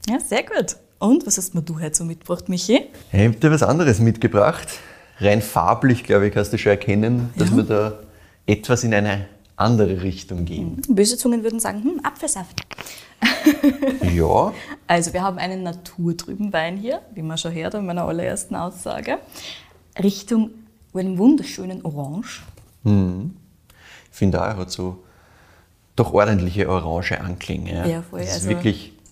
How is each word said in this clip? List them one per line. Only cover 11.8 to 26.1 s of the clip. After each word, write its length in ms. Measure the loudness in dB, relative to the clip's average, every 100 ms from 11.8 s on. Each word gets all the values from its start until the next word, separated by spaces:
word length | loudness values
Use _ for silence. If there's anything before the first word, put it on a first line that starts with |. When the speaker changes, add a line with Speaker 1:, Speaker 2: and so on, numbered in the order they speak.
Speaker 1:
„Hm, 160 | -4 -4
Apfelsaft.“ 560 | -6 -6 -6 -6 -8 -12 -14 -14 -16 -16 -20 _
<laughs> 160 | 0 2 2 4 2 2 -2 0 0
Speaker 2:
Ja. 380 | 2 4 4 4 -2 -12 -14 0
Speaker 1:
Also 260 | 0 0
wir 100 | -2
haben 160 | -4 -4
einen 240 | -6 -6
naturtrüben 880 | -8 -10 -12 -6 -4 -4 -8 -8 -4
Wein 240 | -2 -4 -4
hier, 240 | -6 -6 -8
wie 80 | -12
man 160 | -8 -8
schon 140 | -6
hört 200 | -6 -6
an 120 | -6 -6
meiner 180 | -4
allerersten 500 | -4 -4 -4 -6 -8
Aussage. 640 | -8 -8 -8 -8 -8 -6 -8 -8 -18 -16 -18 -20 _ _ -2
Richtung 480 | 0 0 -2 0 0 -6 -20 _ _
einen 240 | -6 -4 4
wunderschönen 680 | 6 4 2 -10 -10 -8
Orange. 580 | -8 -8 -8 -8 -10 -14 -18 -20 -20 _
Speaker 2:
Mhm. 540 | 2 4 2 -2 -8 -10 _ _ _ _ -20 -20 _
Ich 60 | -2
finde 220 | 0 2
auch, 60 | -2
er 100 | -4
hat 140 | -8
so 280 | -6 -6 -8 -16 _ _ _ _ _ _ _ _
doch 180 | 0 2